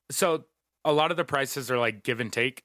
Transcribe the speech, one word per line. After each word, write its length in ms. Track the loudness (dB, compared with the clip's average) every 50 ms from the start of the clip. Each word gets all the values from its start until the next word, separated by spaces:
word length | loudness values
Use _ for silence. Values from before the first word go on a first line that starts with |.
| _ -10
so 360 | -2 0 2 2 2 0 -4 _ _ _ _ _ _ _ 0
a 60 | 2 4
lot 180 | 4 4 2
of 60 | 2 -2
the 80 | -2
prices 440 | -2 -2 -2 -2 -2 -4 -6 -4 -2
are, 80 | 0 2
like, 260 | 2 0 -2 -2 -4
give 160 | -4 -4 -4
and 120 | -4 -4 -2
take. 300 | -2 -2 -2 -2 -6 -16